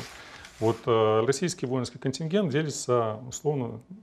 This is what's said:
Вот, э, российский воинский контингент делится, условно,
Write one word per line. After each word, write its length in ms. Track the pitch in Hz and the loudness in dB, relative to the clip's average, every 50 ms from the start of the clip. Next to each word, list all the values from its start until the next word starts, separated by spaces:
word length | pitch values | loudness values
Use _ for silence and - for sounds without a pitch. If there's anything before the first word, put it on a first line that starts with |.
| 113 - - - - - - - - - - - | -8 -8 -14 -18 -20 -20 -20 -20 -20 -16 -6 0
Вот, 160 | 110 113 117 - - | 2 2 2 2 2
э, 400 | - 117 113 110 110 110 110 113 | 2 4 6 6 6 6 4 4
российский 380 | 123 135 - 185 170 170 - - | 2 2 0 0 -4 -4 -4 -4
воинский 340 | 123 127 131 120 - - - | -2 -2 -2 -2 -4 -6 -6
контингент 520 | - 139 127 - 165 156 165 202 208 160 120 | -6 -4 -4 -4 -4 -2 0 0 0 2 0
делится, 680 | 147 156 151 131 - - - 123 120 113 110 107 110 123 | 0 0 -2 -4 -6 0 2 2 2 2 2 -2 -6 -10
условно, 540 | 127 123 - - 147 151 139 123 117 113 110 - - 185 214 | -12 -10 -6 -2 -2 -2 -2 -2 -4 -6 -10 -14 -16 -20 -20